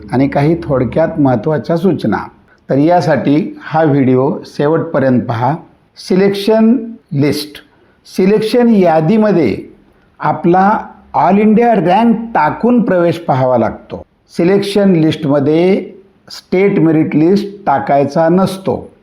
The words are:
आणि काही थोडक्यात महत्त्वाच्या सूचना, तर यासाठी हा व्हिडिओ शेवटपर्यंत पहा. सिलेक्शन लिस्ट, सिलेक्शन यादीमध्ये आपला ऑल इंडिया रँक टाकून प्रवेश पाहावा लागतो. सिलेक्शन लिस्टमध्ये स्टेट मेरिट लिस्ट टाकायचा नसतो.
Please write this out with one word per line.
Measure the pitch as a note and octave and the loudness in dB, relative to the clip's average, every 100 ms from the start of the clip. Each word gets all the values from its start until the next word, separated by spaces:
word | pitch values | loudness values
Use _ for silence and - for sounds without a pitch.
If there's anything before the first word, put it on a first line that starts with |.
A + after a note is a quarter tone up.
| - | -6
आणि | B2 C#3 | -2 0
काही | D3 D3 E3+ | 0 0 -2
थोडक्यात | - C3 A#2+ D#3 D#3+ D#3 | -2 -2 -2 -2 -2 0
महत्त्वाच्या | C#3 A#2+ D#3 D3+ - E3 | 0 0 -2 -4 -2 -2
सूचना, | F#3 C3 A#2 G2 - - _ _ - | 0 -2 -2 -4 -8 -18 _ _ -4
तर | C#3 | 0
यासाठी | D#3 F3 D3 C#3 C#3 D3 - - | 2 2 2 0 0 0 -2 -10
हा | - D#3 | -6 0
व्हिडिओ | D#3+ C#3 B2+ B2+ C3+ G3+ | 2 2 2 2 0 -4
शेवटपर्यंत | - - D3 D#3+ D#3+ D3 C3+ B2 | -10 -4 -2 -2 -2 -2 0 0
पहा. | G#2 A#2 B2 E3 - _ _ - | -2 -4 -4 -4 -10 _ _ -18
सिलेक्शन | - F#3 G3 G3+ - A3 A3 C4 - - _ | -4 0 0 0 0 2 2 2 -4 -16 _
लिस्ट, | C#3+ D3 - - - - _ _ _ - - | -2 -2 -2 -8 -16 -20 _ _ _ -10 -2
सिलेक्शन | F#3+ G#3+ A3 B3 A#3 | 0 0 0 2 2
यादीमध्ये | G#3+ F3 D#3+ D#3 A3 G#3+ E3+ B2 F2 - - _ _ _ - | 4 4 2 2 2 2 2 0 -2 -10 -20 _ _ _ -8
आपला | D3+ D3+ E3+ F#3 G3 A3 - - - | -6 -2 0 2 2 0 -6 -20 -6
ऑल | C3 D#3 G3 | -2 2 2
इंडिया | G#3+ A3 A#3+ | 4 4 2
रँक | G#3 E3 G3 A#3 A3 - | 2 2 2 2 0 -2
टाकून | E3+ D3+ D3 A3+ B3 | -2 -2 0 0 2
प्रवेश | F#3+ F3+ E3+ - | 2 0 0 -2
पाहावा | - C3 C3 B2 | -4 -2 0 0
लागतो. | G#2+ D#2+ - F2+ - _ _ - | 0 -4 -14 -16 -16 _ _ -2
सिलेक्शन | E3+ G3 G3+ G#3 G3 | 0 0 0 0 2
लिस्टमध्ये | E3+ D#3 D3+ D3 D3 C#3 D#3+ F#3 G#3 - - - _ - | 2 0 -2 -2 0 0 2 2 0 -4 -16 -20 _ -20
स्टेट | - - F#3 G3+ G3 | -20 -4 0 0 2
मेरिट | D#3+ D#3 D#3 D3 | 2 2 0 0
लिस्ट | E3 G3+ - - - | 2 2 -2 -6 -4
टाकायचा | C3+ - C#3+ C#3 F3 E3 | -2 0 0 0 0 2
नसतो. | F3 F#3+ - - F#2+ - _ | 2 0 -4 -6 -6 -8 _